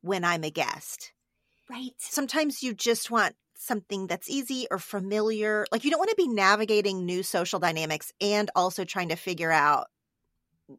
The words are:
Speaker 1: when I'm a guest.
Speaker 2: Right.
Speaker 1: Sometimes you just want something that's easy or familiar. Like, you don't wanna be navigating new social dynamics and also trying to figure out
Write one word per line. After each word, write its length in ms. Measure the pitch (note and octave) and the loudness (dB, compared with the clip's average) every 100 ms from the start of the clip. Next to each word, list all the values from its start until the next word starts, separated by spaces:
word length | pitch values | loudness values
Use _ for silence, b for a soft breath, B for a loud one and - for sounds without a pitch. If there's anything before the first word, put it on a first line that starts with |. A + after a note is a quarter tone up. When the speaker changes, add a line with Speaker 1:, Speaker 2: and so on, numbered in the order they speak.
Speaker 1:
when 240 | F3 F#3+ | -4 0
I'm 180 | F3 E3+ | 0 0
a 60 | D#3 | -2
guest. 640 | E3 C3 - - - - _ _ _ _ _ - | -2 -4 -6 -10 -14 -16 _ _ _ _ _ -16
Speaker 2:
Right. 260 | B3 B3+ - | -12 -12 -12
Speaker 1:
Sometimes 640 | - D4 C4+ D#4 D4+ - | -6 -4 -2 0 -2 -2
you 120 | B3+ | -6
just 360 | G3+ A#3 A3+ - | -2 0 0 0
want 260 | A#3 F#3+ - _ - | 0 0 -2 _ -10
something 500 | - G#3+ - G3 F#3 | -4 -4 -4 -6 -4
that's 200 | E3+ - | -4 -4
easy 360 | C#4 B3 C4 B3 | -4 -4 -4 -4
or 80 | F#3+ | -4
familiar. 880 | - G3+ G3 G#3+ A3 G#3+ G#3+ G#3+ - | -4 -6 -2 0 0 0 0 0 0
Like, 120 | A#3 | 0
you 60 | C#4+ | 2
don't 80 | D#4+ | 2
wanna 140 | G4 G#4 | 2 2
be 120 | D#4 | 2
navigating 760 | G#3+ F#3+ G#3 A3 G#3+ G3+ F#3+ F3+ | 4 6 6 4 4 4 0 -2
new 160 | F3+ | -2
social 360 | F#3 F3+ - F#3+ | 0 0 0 0
dynamics 520 | E3+ D#3+ D#3+ D3+ - - | 0 0 -2 -4 -6 -4
and 300 | G3+ G#3 G#3 F3+ | 0 2 2 2
also 280 | F3+ F#3 | 2 0
trying 240 | F3 F#3+ E3+ | -4 -4 -2
to 60 | E3 | -2
figure 340 | F#3+ E3+ E3 | -4 -2 2
out 340 | D#3 D3 C#3+ - _ _ _ _ _ _ _ - | 4 6 4 0 _ _ _ _ _ _ _ -20